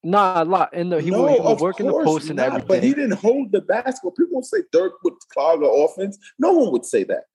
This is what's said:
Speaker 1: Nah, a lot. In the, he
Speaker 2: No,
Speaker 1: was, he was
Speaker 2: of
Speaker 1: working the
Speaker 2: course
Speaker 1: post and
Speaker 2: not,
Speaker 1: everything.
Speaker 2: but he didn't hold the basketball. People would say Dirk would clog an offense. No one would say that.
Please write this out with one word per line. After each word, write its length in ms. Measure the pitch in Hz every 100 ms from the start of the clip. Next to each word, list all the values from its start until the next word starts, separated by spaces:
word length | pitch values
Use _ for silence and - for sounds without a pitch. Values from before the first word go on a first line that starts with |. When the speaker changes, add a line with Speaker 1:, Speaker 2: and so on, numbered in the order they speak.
Speaker 1:
Nah, 400 | 165 202 190 180
a 20 | 165
lot. 280 | 190 156
In 160 | 175 175
the, 120 | 165
he 80 | 156
Speaker 2:
No, 100 | 190
Speaker 1:
was, 80 | 277
he 60 | 254
was 120 | -
Speaker 2:
of 80 | -
Speaker 1:
working 240 | 175 190 208
the 80 |
Speaker 2:
course 120 | 320 294
Speaker 1:
post 240 | 156 151
and 60 | -
Speaker 2:
not, 100 | 131
Speaker 1:
everything. 200 | 135 -
Speaker 2:
but 160 | 185
he 100 | 240
didn't 200 | 285 262
hold 400 | - 214 269 233
the 80 | 196
basketball. 500 | - 214 262 254 175
People 240 | - 170 262
would 100 | 254
say 140 | 202 -
Dirk 200 | 190 185 - -
would 80 | - -
clog 300 | 135 151 160
an 60 | 143
offense. 460 | 131 147 190 202 - - -
No 120 | 330
one 200 | 349 226
would 120 | 123 -
say 200 | 117 95
that. 180 | 87 -